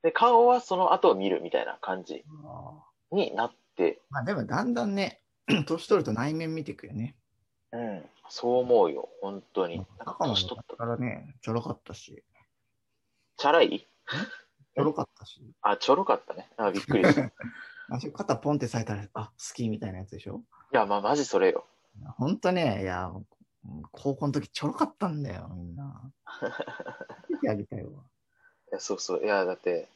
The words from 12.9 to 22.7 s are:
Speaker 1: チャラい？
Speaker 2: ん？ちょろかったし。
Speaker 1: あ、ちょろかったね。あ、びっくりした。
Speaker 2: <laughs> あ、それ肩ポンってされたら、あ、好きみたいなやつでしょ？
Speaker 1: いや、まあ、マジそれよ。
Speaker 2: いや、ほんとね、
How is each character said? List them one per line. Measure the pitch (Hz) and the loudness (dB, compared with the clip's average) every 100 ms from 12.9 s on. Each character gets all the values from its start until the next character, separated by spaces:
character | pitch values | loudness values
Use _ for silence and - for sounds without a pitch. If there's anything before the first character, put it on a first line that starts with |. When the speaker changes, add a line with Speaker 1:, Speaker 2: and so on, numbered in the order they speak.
| _ _ _ _ - | _ _ _ _ 0
Speaker 1:
チ | 143 | 4
ャ | |
ラ | 165 | 6
い？ | 120 | 6
Speaker 2:
ん？ | 101 | 2
ち | _ _ - 139 208 - _ _ _ - | _ _ -10 -8 -8 -12 _ _ _ 0
ょ | |
ろ | 151 | 0
か | 147 | 0
っ | - _ | -8 _
た | - | -20
し。 | - 113 _ | -20 -20 _
Speaker 1:
あ、 | 104 101 | 0 0
ち | - | 4
ょ | |
ろ | 139 - | 4 4
か | |
っ | 104 - | 2 0
た | |
ね。 | 92 - - | -14 -12 -2
あ、 | 104 | -2
び | 98 | 0
っ | |
く | - 117 | 0 4
り | |
し | 175 | 6
た。 | 151 131 - - - | 4 2 -8 -14 -12
Speaker 2:
<laughs> | - - - | -20 -20 -10
あ、 | 127 | -8
そ | 147 | -8
れ | |
肩 | - 202 127 | -6 -2 0
ポ | 147 | 0
ン | 147 | -2
っ | |
て | 123 | -2
さ | 120 | -4
れ | |
た | 110 104 | -4 -6
ら、 | 101 | -8
あ、 | - 107 | -10 -10
好 | _ - | _ -14
き | - 113 | -6 -4
み | 107 | -4
た | 107 | -8
い | |
な | 92 | -10
や | 95 | -12
つ | |
で | - | -14
し | 95 | -12
ょ？ | - - _ _ | -14 -16 _ _
Speaker 1:
い | - | 0
や、 | 101 | 2
ま | 101 | 0
あ、 | |
マ | - 147 | 2 0
ジ | 135 | 2
そ | 95 | 4
れ | 95 | 4
よ。 | - - _ _ 104 | 4 -6 _ _ -20
Speaker 2:
い | |
や、 | - | -16
ほ | - 131 | -4 -2
ん | 202 | 0
と | 180 | 2
ね、 | 180 151 | 2 0